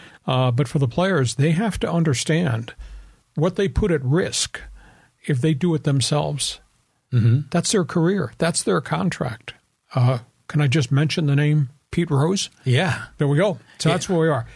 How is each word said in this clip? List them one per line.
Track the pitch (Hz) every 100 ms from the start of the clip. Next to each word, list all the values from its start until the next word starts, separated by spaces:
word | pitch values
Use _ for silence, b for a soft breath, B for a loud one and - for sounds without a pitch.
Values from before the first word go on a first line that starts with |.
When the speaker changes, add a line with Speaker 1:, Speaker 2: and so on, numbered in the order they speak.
| B B -
Speaker 1:
Uh, | 131 127
but | 120 143
for | 151
the | 135
players, | 170 185 170 123 -
they | 147
have | 160 226 -
to | 226
understand | 170 160 120 - 156 170 113 117 - b b b b b -
what | 175 185
they | 196
put | - 208
at | 156
risk | 127 160 - - - - - b b b b b -
if | 135
they | 156
do | 147 180
it | 156
themselves. | 151 139 120 147 151 143 - - _ _ _ _ -
Speaker 2:
Mm-hmm. | 123 113 127 147
Speaker 1:
That's | 175 -
their | 214 151
career. | 175 165 196 117 -
That's | 165 175
their | - 165
contract. | - 160 185 - 139 110 - - _ _ - 131
Uh, | 123 127 - _ -
can | 147
I | 143
just | 160 127
mention | 139 156 - 147
the | 139
name | 147 151 131 - -
Pete | - 170
Rose? | 139 156 196 - _ 131
Speaker 2:
Yeah. | 123 180 117 - -
Speaker 1:
There | 147
we | 143
go. | 202 151 B B
So | 160
Speaker 2:
Yeah. | 175
Speaker 1:
that's | -
where | 170
we | 160
are. | 131 117